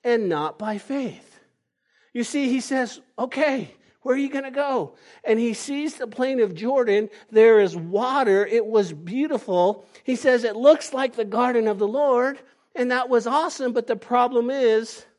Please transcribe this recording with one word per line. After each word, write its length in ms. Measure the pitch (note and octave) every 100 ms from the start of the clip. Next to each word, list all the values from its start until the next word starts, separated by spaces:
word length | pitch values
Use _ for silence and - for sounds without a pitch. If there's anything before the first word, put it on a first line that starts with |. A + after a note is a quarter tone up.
and 240 | A#3+ A#3 G3
not 300 | D#3 D#3 -
by 220 | G#3+ G#3
faith. 600 | - C#4 B3 - - _ _ _ _ _ _ _ _
You 100 | A#3+
see, 260 | A#3 D4 C4+
he 120 | C4
says, 380 | - C4 B3 - _ -
"Okay, 560 | B3+ C4+ D4+ C4+ D3+ _ _ _
where 120 | - C4
are 40 |
you 100 | C#4
gonna 220 | C#4 C4+
go?" 440 | C4 C#4+ B3+ C#3+ - - -
And 160 | - A3+
he 140 | A#3
sees 440 | G#3+ - C#4 D4+ -
the 100 | A#3+
plain 320 | G#3 C4 C4
of 160 | G#3 E3
Jordan. 540 | A3+ C4+ A#3 G3+ G#3+ - _
There 280 | A3 A3+ A3
is 160 | F#3+ E3+
water. 720 | E3 G3 B3+ C#4 B3 G3 G#3
It 200 | A#3 G#3+
was 280 | A3 F#3
beautiful. 920 | D3+ E3+ B3 D4+ C4+ - F3+ F3+ G#3 - -
He 120 | - B3
says, 280 | C#4 B3
"It 120 | A3+ G#3+
looks 380 | C4+ D#4 -
like 220 | C4 C4+ A#3
the 100 | G#3
garden 420 | A3+ B3 A#3+ A3
of 120 | G3+
the 80 | G#3
Lord." 520 | B3+ C#4+ B3 B3+ C#4 - _ _
And 160 | C4 B3
that 180 | B3+ B3+
was 180 | A#3+ A#3
awesome, 460 | C#4+ E4 - B3+
but 140 | A#3 A#3
the 100 | G#3+
problem 520 | - B3 B3 B3 A#3+
is 560 | C#4 A#3+ A3 A3+ - -